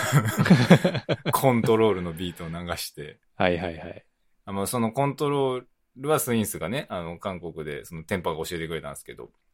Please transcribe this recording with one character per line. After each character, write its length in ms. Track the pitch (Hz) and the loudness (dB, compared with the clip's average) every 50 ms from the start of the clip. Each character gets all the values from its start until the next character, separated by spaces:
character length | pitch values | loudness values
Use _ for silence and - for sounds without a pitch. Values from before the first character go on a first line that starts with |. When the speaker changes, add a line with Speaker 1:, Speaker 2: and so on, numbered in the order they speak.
| - - 127 147 107 107 - - - - 180 120 | 0 2 2 2 2 2 0 0 6 6 6 6
Speaker 1:
<laughs> 720 | 123 - 180 - - 185 175 139 - - 151 - - 156 - | 8 8 6 6 6 2 0 -2 -2 -2 -4 -2 -2 -2 0
コ 200 | - - 131 120 | 4 4 4 4
ン 100 | 117 107 | 4 4
ト 140 | 117 110 110 | 4 6 6
ロ 120 | 113 107 | 6 6
ー 40 | 95 | 4
ル 80 | 92 90 | 2 -2
の 100 | 87 80 | -4 -4
ビ 200 | 82 92 87 82 | -4 -6 -6 -6
ー 40 | |
ト 80 | - 85 | -8 -10
を 40 | 82 | -8
流 60 | 82 85 87 87 82 | -8 -8 -6 -6 -6
し 180 | - - - - | -6 -6 -10 -10
て。 240 | - 71 - - - _ _ _ | -12 -14 -14 -16 -20 _ _ _
Speaker 2:
は 120 | - 101 90 | 0 2 2
い 100 | 87 85 | 2 0
は 120 | 95 87 | -2 -6
い 80 | 82 - | -8 -10
は 80 | - | -12
い。 180 | - - - - _ _ _ _ _ _ _ _ | -14 -14 -16 -18 _ _ _ _ _ _ _ _
Speaker 1:
あ 80 | 98 98 | -8 -4
の、 140 | 98 98 | -4 -4
そ 120 | - 127 120 | -2 0 0
の 140 | 117 110 - | -2 0 0
コ 140 | 139 139 | 0 0
ン 100 | 139 135 | 0 0
ト 140 | 135 151 143 | 0 -2 0
ロ 280 | 143 139 135 131 127 123 | 2 2 2 0 0 -2
ー 60 | - - _ _ _ _ _ | -6 -12 _ _ _ _ _
ル 120 | 123 135 147 | -8 0 2
は 100 | 156 135 | 2 2
ス 120 | - 127 117 | 2 2 2
ウ 20 | |
ィ 60 | 113 | 2
ン 60 | 104 | 2
ス 120 | - - 80 | 0 -2 -4
が 100 | 80 87 | -4 -4
ね、 180 | 117 147 - - | -4 -4 -6 -6
あ 100 | 104 90 82 | -8 -8 -6
の、 160 | 85 85 82 | -8 -10 -8
韓 220 | - 101 92 82 | -8 -8 -8 -6
国 240 | 87 82 78 82 76 | -8 -10 -10 -8 -8
で 200 | 76 73 64 - | -8 -8 -10 -10
そ 80 | - 85 | -12 -14
の 100 | 80 80 | -14 -6
テ 120 | - 104 | -4 -4
ン 60 | 90 82 | -2 -2
パ 120 | 90 78 | -2 -4
が 100 | 76 80 | -4 -4
教 120 | - 90 | -6 -6
え 20 | 82 | -6
て 100 | 82 78 | -4 -4
く 60 | 82 | -6
れ 80 | 78 73 | -6 -8
た 80 | 71 | -10
ん 20 | 69 | -12
で 40 | |
す 80 | - - | -12 -14
け 100 | - 65 | -16 -14
ど、 160 | - 58 - _ _ _ _ | -14 -16 -18 _ _ _ _